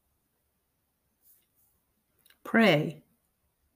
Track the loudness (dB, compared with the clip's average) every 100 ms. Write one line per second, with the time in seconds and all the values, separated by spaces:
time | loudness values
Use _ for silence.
0 | _ _ _ _ _ _ _ _ _ _
1 | _ _ _ _ _ _ _ _ _ _
2 | _ _ _ _ -4 0 2 2 -2 -10
3 | -20 _ _ _ _ _ _